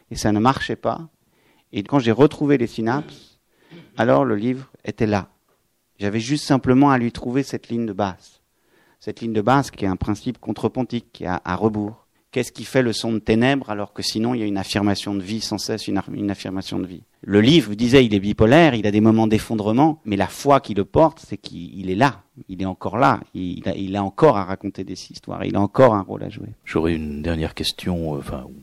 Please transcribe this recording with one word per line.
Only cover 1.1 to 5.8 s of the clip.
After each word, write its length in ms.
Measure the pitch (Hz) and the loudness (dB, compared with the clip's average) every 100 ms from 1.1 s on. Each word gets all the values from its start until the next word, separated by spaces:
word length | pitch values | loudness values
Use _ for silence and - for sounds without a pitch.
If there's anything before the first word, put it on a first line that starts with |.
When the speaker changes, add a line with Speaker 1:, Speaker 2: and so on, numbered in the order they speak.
| _ _ _ _ _ _ | _ _ _ _ _ _
Speaker 1:
Et 80 | 120 | -10
quand 160 | 101 143 | -2 0
j'ai 140 | 117 | 2
retrouvé 480 | 110 156 - 143 139 | 4 4 4 0 2
les 80 | 117 | 0
synapses, 720 | - 113 135 - - _ _ _ _ _ 170 - - | -4 -4 -4 -6 -16 _ _ _ _ _ -20 -10 -2
alors 260 | 117 139 | 2 4
le 120 | 131 104 | 2 0
livre 340 | 120 127 135 _ - | -2 -4 -8 _ -10
était 220 | - 110 | -2 0
là. 220 | 101 - _ _ _ _ _ | 0 -4 _ _ _ _ _